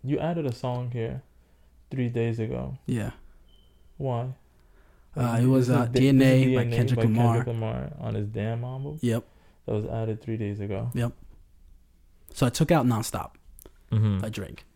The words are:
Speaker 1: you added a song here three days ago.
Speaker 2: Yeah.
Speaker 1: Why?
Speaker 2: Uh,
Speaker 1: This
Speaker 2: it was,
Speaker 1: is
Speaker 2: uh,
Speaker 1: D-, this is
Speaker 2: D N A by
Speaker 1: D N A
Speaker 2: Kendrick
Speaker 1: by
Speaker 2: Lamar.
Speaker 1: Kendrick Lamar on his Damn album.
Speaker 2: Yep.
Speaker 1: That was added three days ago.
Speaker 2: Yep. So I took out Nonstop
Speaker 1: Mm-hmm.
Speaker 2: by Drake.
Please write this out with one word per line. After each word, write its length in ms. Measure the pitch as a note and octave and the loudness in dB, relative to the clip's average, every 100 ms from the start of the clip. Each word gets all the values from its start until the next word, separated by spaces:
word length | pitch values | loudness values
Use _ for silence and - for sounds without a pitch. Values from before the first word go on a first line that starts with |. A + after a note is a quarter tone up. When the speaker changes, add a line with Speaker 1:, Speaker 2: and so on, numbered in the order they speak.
Speaker 1:
you 160 | B2+ C#3+ | -2 -2
added 260 | D#3+ E3+ D3 | 0 -2 -2
a 80 | |
song 380 | A#2+ B2+ B2 B2 | -4 -4 -4 -4
here 320 | A#2+ A2+ C3 - _ _ _ _ _ _ | -4 -4 -6 -12 _ _ _ _ _ _
three 180 | C3 A#2+ | -4 -2
days 300 | A#2+ A#2 A2+ | 0 -2 -2
ago. 380 | A2 B2 C3 C3 - | -4 -4 -6 -10 -4
Speaker 2:
Yeah. 260 | B2 A2 - - - - - _ _ - - | -4 -4 -8 -20 -20 -20 -20 _ _ -20 -8
Speaker 1:
Why? 320 | C#3 A#2+ B2+ C3 _ _ _ _ _ _ _ - | -4 -4 -4 -10 _ _ _ _ _ _ _ -4
Speaker 2:
Uh, 200 | A#2+ A#2+ | 0 2
Speaker 1:
This 80 | B2 | 4
Speaker 2:
it 20 | |
was, 220 | C3 B2 | 4 4
Speaker 1:
is 60 | A#2+ | 2
Speaker 2:
uh, 100 | A#2+ | 2
Speaker 1:
D-, 40 | |
this 40 | B2 | 4
is 60 | |
Speaker 2:
D 60 | C3+ | 6
N 120 | C3+ | 8
A 340 | C3 C3 C3 B2+ | 8 6 6 4
by 80 | |
Speaker 1:
D 40 | A#2+ | 2
N 60 | |
A 20 | A#2 | 2
Speaker 2:
Kendrick 220 | A#2 A#2+ | 2 4
Speaker 1:
by 60 | |
Speaker 2:
Lamar. 220 | A2+ A2 A#2 A2+ | 4 4 4 4
Speaker 1:
Kendrick 100 | A#2+ | 0
Lamar 440 | A#2 A2 B2 C3 D3+ | -4 -4 -4 -8 -8
on 160 | A#2 G#2+ | -6 -4
his 120 | G#2 | -4
Damn 360 | A2 G#2+ A#2 | -4 -4 -4
album. 360 | B2 C3 C#3 D#3 | -6 -8 -10 -4
Speaker 2:
Yep. 240 | A#2+ A2+ - _ - _ - | -2 -2 -6 _ -20 _ -6
Speaker 1:
That 80 | |
was 120 | G#2+ G#2+ | -4 -4
added 360 | A#2 A2 A2 | -4 -4 -6
three 160 | - A2+ | -6 -4
days 220 | G#2 G2+ | -4 -4
ago. 320 | G2+ G2 A#2 | -6 -4 -4
Speaker 2:
Yep. 200 | A#2+ A#2+ - - - - _ - - _ _ _ _ - | -2 -4 -6 -20 -20 -20 _ -20 -20 _ _ _ _ -18
So 120 | - - | -2 0
I 40 | |
took 220 | - D#3 | 2 2
out 140 | E3 B2 | 4 4
Nonstop 460 | A2+ - - - - - - - _ _ | 0 -2 -8 -10 -16 -20 -20 -20 _ _
Speaker 1:
Mm-hmm. 280 | A2+ G#2+ G2 | 0 2 0
Speaker 2:
by 80 | A2 | -4
Drake. 380 | A2 F#2+ - - | -8 -10 -14 -20